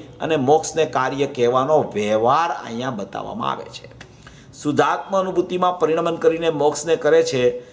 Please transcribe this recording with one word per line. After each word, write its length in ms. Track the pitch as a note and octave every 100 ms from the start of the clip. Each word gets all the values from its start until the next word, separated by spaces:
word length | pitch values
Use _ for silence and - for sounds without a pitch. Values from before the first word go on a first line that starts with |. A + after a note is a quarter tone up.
| - -
અને 140 | D3+ D#3
મોક્ષને 500 | B2+ D#3 - D#3+ D#3
કાર્ય 400 | C#3 C3 C#3 C#3
કહેવાનો 560 | B2+ A#2+ B2+ C3+ D#3 A#2
વ્યવહાર 580 | G#2 G#2 A2 A#2 C#3+ E3+
અહીંયા 380 | - A#2+ A#2 B2+
બતાવવામાં 640 | A2 G2 - - - A#2+
આવે 120 | -
છે. 340 | - - - - - - - - - -
શુદ્ધાત્મ 560 | D3 C3+ C#3+ F3+ - G3
અનુભૂતિમાં 640 | F#3+ F3 F3+ F3+ F3+ F3
પરિણમન 360 | D3+ E3 E3+ E3
કરીને 340 | D#3+ E3 E3+
મોક્ષને 460 | D3+ D3 D3 E3 D#3+
કરે 280 | D3 D#3+
છે. 360 | D#3+ C3 B2 - -